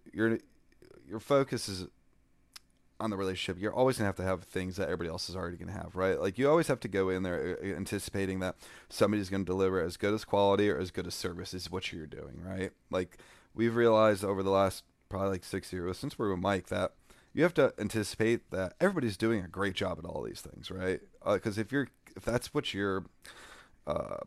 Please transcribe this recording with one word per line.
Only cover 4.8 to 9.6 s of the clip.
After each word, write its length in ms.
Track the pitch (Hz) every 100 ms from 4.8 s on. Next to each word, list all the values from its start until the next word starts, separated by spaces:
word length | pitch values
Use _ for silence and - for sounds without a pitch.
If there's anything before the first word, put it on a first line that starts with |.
everybody 240 | 85 85 85
else 220 | 87 -
is 60 | 92
already 200 | 87 85
gonna 160 | 87
have, 240 | 98 - 90
right? 240 | 92 82
Like, 160 | 90 98
you 140 | 135
always 160 | 160 160
have 140 | 131
to 80 | -
go 200 | 95 95
in 140 | 92
there, 360 | 92 87 76 87
uh, 40 | 95
anticipating 760 | 82 95 101 - 98 95 95
that 160 | 92 - - - -
somebody's 420 | - 104 104 95
gonna 140 | 95
deliver 360 | 90 92